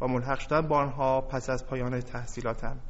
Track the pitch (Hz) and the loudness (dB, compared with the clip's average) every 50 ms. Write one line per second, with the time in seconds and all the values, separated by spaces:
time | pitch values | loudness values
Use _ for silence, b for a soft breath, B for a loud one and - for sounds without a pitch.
0 | 127 131 127 123 123 135 135 - - - 151 156 160 151 151 147 143 135 127 139 | 0 0 2 0 2 0 -2 -2 0 2 2 2 4 4 2 2 2 2 0 0
1 | 135 131 131 135 131 - 139 127 - - 131 120 - - 135 127 123 123 131 123 | 2 2 4 2 0 0 -4 -2 -2 0 -2 -2 -2 -2 -2 -2 0 0 0 -2
2 | 123 - - 120 120 - - 120 117 113 113 - 117 113 117 - - | -2 -4 -6 -6 -6 -6 -6 -4 -2 -2 -2 0 0 0 0 -2 -2